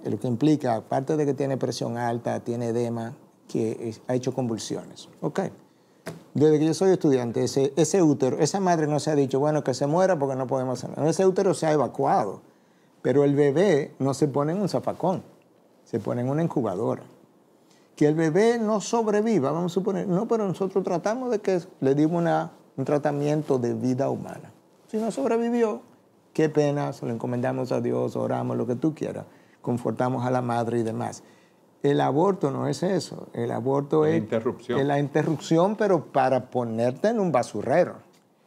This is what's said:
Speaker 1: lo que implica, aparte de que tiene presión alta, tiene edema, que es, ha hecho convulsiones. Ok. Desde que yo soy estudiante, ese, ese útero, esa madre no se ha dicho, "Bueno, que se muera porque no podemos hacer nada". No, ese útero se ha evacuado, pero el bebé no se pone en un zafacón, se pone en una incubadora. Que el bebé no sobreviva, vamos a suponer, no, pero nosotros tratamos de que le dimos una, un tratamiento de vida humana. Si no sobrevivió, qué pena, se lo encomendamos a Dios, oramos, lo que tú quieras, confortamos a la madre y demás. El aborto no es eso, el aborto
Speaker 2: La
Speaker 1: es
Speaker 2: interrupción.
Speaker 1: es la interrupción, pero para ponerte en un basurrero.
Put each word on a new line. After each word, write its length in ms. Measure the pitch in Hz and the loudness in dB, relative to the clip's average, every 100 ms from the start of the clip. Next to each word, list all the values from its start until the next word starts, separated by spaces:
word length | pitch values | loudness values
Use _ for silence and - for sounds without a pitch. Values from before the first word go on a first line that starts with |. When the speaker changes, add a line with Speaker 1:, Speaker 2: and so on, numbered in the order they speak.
| - | -6
Speaker 1:
lo 120 | 110 | -4
que 80 | 131 | -2
implica, 480 | 117 151 151 127 113 | 2 4 2 2 -2
aparte 420 | - 131 135 156 | -2 -4 0 0
de 80 | 147 | 0
que 80 | |
tiene 240 | 131 139 135 | 0 -2 -2
presión 400 | 127 123 131 117 | -4 -4 -4 -4
alta, 420 | 120 117 117 113 | -4 -4 -4 -6
tiene 260 | - 117 117 | -4 -4 -2
edema, 460 | 113 117 117 117 131 - _ - | -2 -2 -4 -8 -12 -20 _ -8
que 400 | 123 113 120 117 | -2 -2 -4 -8
es, 120 | 110 - | -10 -4
ha 80 | 127 | -2
hecho 180 | 127 | -2
convulsiones. 760 | 123 127 110 - 98 87 - - - | -4 -4 -4 -6 -10 -10 -18 -20 -8
Ok. 220 | 156 151 190 - _ _ _ _ - - - | -6 -4 -6 -6 _ _ _ _ -18 -18 -8
Desde 260 | 127 151 151 | 2 4 6
que 60 | 156 | 2
yo 80 | |
soy 180 | 156 190 | 2 2
estudiante, 520 | 180 156 131 117 117 | 4 4 2 0 -2
ese, 300 | 127 - 135 139 | -2 0 0 2
ese 260 | 156 196 | 2 4
útero, 380 | 160 139 131 135 | 4 4 2 2
esa 200 | 151 196 | 0 2
madre 260 | 190 170 151 | 2 2 2
no 120 | 147 | 0
se 120 | 147 | 0
ha 40 | 151 | 2
dicho, 240 | 135 135 | 2 2
"Bueno, 240 | 147 151 | 2 0
que 100 | 139 | 0
se 120 | 127 143 | -2 0
muera 320 | 160 185 175 | 2 2 2
porque 180 | 139 131 | 0 -2
no 120 | 127 | -2
podemos 320 | 135 127 123 | -2 -2 -4
hacer 120 | - | -8
nada". 120 | - | -2
No, 60 | 143 | 0
ese 160 | 160 190 | 4 4
útero 280 | 190 196 | 4 2
se 120 | 160 160 | 2 2
ha 80 | |
evacuado, 680 | 151 120 - 139 190 110 82 - _ _ _ _ _ | 2 0 0 2 2 0 -6 -16 _ _ _ _ _
pero 240 | - 127 143 | 0 4 4
el 100 | 143 | 4
bebé 580 | 147 139 202 147 151 - | 4 4 4 4 0 -2
no 140 | 135 | -2
se 140 | 131 151 | 0 0
pone 240 | 131 147 | 0 -2
en 80 | 180 | -2
un 80 | 196 | -2
zafacón, 540 | 131 117 98 170 160 - - _ _ _ _ | -2 -4 -2 -2 -2 -6 -20 _ _ _ _
se 160 | _ 117 | _ -6
pone 220 | 104 120 | -2 -2
en 80 | 123 | -2
una 120 | 143 | 0
incubadora. 600 | 165 - 110 90 120 127 - - _ _ _ _ _ _ _ - | 0 0 -2 -2 -2 -4 -8 -20 _ _ _ _ _ _ _ 0
Que 100 | 147 | 2
el 80 | 156 | 4
bebé 420 | 160 165 226 240 | 2 4 4 2
no 200 | 214 214 | 0 -2
sobreviva, 720 | - 233 220 208 220 208 135 | 0 -2 2 2 2 2 2
vamos 220 | 156 175 | 0 -2
a 20 | 180 | -2
suponer, 320 | 185 190 190 | -2 -2 0
no, 180 | 175 226 | 0 0
pero 200 | 226 202 | 0 0
nosotros 360 | 160 196 196 190 | -2 -2 -2 -2
tratamos 440 | 175 196 240 254 | -2 -2 -4 -2
de 80 | 220 | -4
que 200 | - 185 165 - | 0 -2 -2 -2
le 120 | 135 143 | 0 4
dimos 260 | 156 170 | 2 2
una, 300 | 170 156 165 - _ - | 2 0 -2 -10 _ -8
un 80 | 131 | -2
tratamiento 760 | 147 147 143 147 151 147 135 | 0 0 -2 0 0 0 0
de 140 | 120 | 0
vida 360 | 113 123 127 135 | 0 0 0 0
humana. 420 | 117 - - - - _ _ _ | -2 -8 -14 -18 -20 _ _ _
Si 100 | 220 | -4
no 140 | 226 | -4
sobrevivió, 720 | 233 269 226 233 240 226 233 - _ _ _ _ | -2 0 0 0 0 0 -2 -10 _ _ _ _
qué 160 | - 156 | 0 0
pena, 420 | 147 147 143 143 | 2 2 0 -4
se 120 | 131 135 | -6 -6
lo 80 | |
encomendamos 580 | 117 127 123 127 131 127 | -6 -4 -2 -2 -2 -2
a 100 | 131 | -2
Dios, 340 | 120 123 123 120 | -2 -2 -2 -2
oramos, 420 | 117 123 123 120 | -4 -2 -2 -4
lo 80 | 117 | -2
que 100 | 120 | -2
tú 200 | 160 151 | -2 -2
quieras, 300 | 104 101 104 - _ _ | -6 -8 -12 -20 _ _
confortamos 640 | - 120 - 113 127 127 123 | -4 -2 -2 -2 0 0 -2
a 60 | |
la 100 | 127 | -2
madre 380 | 123 120 117 120 | -2 -2 -2 -2
y 40 | |
demás. 380 | 110 117 113 107 - - _ _ _ _ | -2 -4 -8 -10 -18 -20 _ _ _ _
El 160 | 143 143 | 0 2
aborto 500 | 139 135 190 185 147 | 2 2 2 2 -2
no 180 | 131 127 | -2 -4
es 140 | 143 | -2
eso, 460 | 180 185 - - - | 0 -2 -4 -12 -12
el 180 | - 120 | -6 -4
aborto 520 | 117 120 139 143 156 | -2 0 0 2 2
Speaker 2:
La 80 | 151 | 2
Speaker 1:
es 60 | 165 | 2
Speaker 2:
interrupción. 600 | 104 117 117 104 - 120 | 0 -2 -2 -6 -4 0
Speaker 1:
es 60 | 139 | 2
la 140 | 143 | 0
interrupción, 760 | 143 156 147 151 - 165 185 214 | 0 0 0 -2 2 2 4 2
pero 300 | 208 175 - | 2 2 0
para 440 | 143 131 131 113 | 0 2 2 -2
ponerte 600 | 127 117 113 120 127 208 | -4 -2 0 0 0 0
en 100 | 233 | 0
un 120 | 185 | 2
basurrero. 640 | 131 117 107 107 151 147 98 - _ _ _ | 0 0 -4 0 2 2 -2 -18 _ _ _